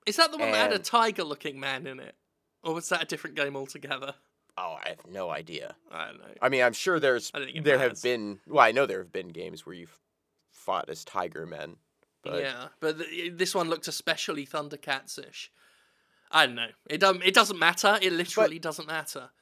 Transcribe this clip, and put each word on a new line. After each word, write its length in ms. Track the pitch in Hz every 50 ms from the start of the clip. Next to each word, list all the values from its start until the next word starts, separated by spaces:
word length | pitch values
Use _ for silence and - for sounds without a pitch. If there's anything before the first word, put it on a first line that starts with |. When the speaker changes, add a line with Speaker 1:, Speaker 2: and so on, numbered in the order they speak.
| -
Speaker 1:
Is 100 | 214 202
that 140 | - 330 302
the 80 | 311 302
one 140 | 226 226
that 40 | 214
had 160 | 214 247 226
a 40 | 214
Speaker 2:
And 80 | 190 -
Speaker 1:
tiger-looking 760 | - - 233 226 226 190 190 170 147 143 - - 151 135 135
man 260 | 135 135 135 127 135
in 140 | 135 131 131
it? 140 | - - - _ _ _ _ _ _ _ _ _
Or 100 | - 165
was 160 | 160 170 170 -
that 140 | 185 165
a 20 | 160
different 320 | - 165 147 - 160 143
game 180 | 151 143 139 139
altogether? 600 | 135 135 135 - 147 135 139 135 131 135 139 - _ _ _ _ _ _ _ -
Speaker 2:
Oh, 220 | - 92 85 80 -
I 60 | - -
have 180 | 82 - -
no 220 | - 92 95 92 85
idea. 480 | 76 76 82 85 82 71 - - - _ _ -
Speaker 1:
I 140 | - 80 78
don't 120 | - - -
know. 40 | - - - -
Speaker 2:
I 80 | - 131
mean, 140 | 135 127
I'm 100 | 123 120
sure 260 | 110 - - 190 175 156
there's, 320 | 139 135 123 113 - - -
Speaker 1:
I 40 | 147
don't 80 | 135 131
think 100 | 131 156
it 60 | 151
Speaker 2:
there 140 | 147 139 131
have 100 | 131 123
Speaker 1:
matters. 120 | - -
Speaker 2:
been, 380 | - 123 123 117 104 104 98 95 _ -
well, 160 | 147 143 120
I 80 | 110
know 140 | 113 135 139
there 120 | 110 95 95
have 120 | 92 85
been 160 | - 95 90 90
games 380 | 80 85 87 85 85 - -
where 80 | - 92
you've 240 | 87 85 - _ _ _ _ _ _ _ _ _ _ _ _
fought 380 | _ - - - 92 85 - -
as 160 | 82 - -
Tiger 400 | - - 95 90 87 82 - 82
Men. 320 | 85 80 76 76 80 87 _ _ _ _ _ _ _ _ _ -
But 160 | - - 87
Speaker 1:
Yeah, 280 | 139 135 123 120 127 156 _ -
but 180 | 156 156 156 156
th-, 360 | 165 156 165 175 170 175 175
this 180 | 170 185 180 -
one 140 | 190 170 165
looked 180 | 165 156 - 165
especially 580 | 151 - - 165 160 - - - 160 147 139
Thundercats-ish. 1080 | - - 151 147 143 147 135 - 151 139 135 135 - - 147 - - - - - - _ _ _ _ _ _ _ _ _ _ _ _ _ _ _ -
I 140 | - 156 151
don't 80 | 127 120
know. 140 | 117 117 110 - _ _ -
It 100 | 151 156
don't, 240 | 196 196 190 185
it 120 | 180 190 190
doesn't 240 | 240 214 196 196 170
matter. 400 | 160 170 175 - - 202 214 208
It 140 | 190 190 170
literally 420 | 165 175 175 - 220 214 165 160 165
Speaker 2:
But 40 |
Speaker 1:
doesn't 240 | 160 165 151 - 156 156
matter. 400 | 160 160 143 - - 139 123 123 _ _